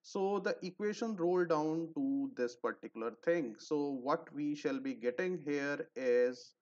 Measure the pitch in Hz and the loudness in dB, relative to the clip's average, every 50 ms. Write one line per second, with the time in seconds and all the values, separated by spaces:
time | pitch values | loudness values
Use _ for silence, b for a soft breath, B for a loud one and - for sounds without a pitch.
0 | _ - - 202 190 196 202 196 185 208 170 - - 185 180 - 208 208 214 - | _ -4 -2 0 2 2 2 0 0 -2 -2 -2 -4 -8 -6 -2 -2 -2 -2 -2
1 | 240 226 220 180 165 175 185 180 180 165 165 151 156 156 156 165 165 160 160 147 | -2 -4 0 0 2 4 4 4 4 4 4 4 4 2 0 0 -2 -2 -2 -2
2 | 135 135 139 139 139 135 120 123 123 120 120 _ - 113 110 - - 113 _ 113 | 0 2 2 0 0 -2 -2 -2 -2 -2 -2 _ -4 -4 -4 -4 -10 -12 _ -4
3 | 113 117 110 _ - 170 170 175 147 113 104 - - - 156 147 143 143 139 127 | -4 -4 -6 _ 2 2 2 2 2 -2 -6 -10 -4 -2 0 0 0 0 -2 -2
4 | 120 139 156 165 165 - - 143 147 147 147 147 - 147 135 131 131 135 127 113 | 0 0 0 0 -2 -8 -6 -4 -2 -2 -2 -2 -2 -2 -2 -2 -4 -4 -6 0
5 | 113 123 123 - 185 185 185 170 143 147 143 143 139 143 143 143 - - _ 123 | -2 -2 0 0 -2 -2 -2 -2 -2 -2 -2 0 0 -2 -2 -4 -6 -8 _ -2
6 | 131 123 120 123 123 123 127 127 - - _ _ | 2 4 6 6 6 4 2 -4 -14 -20 _ _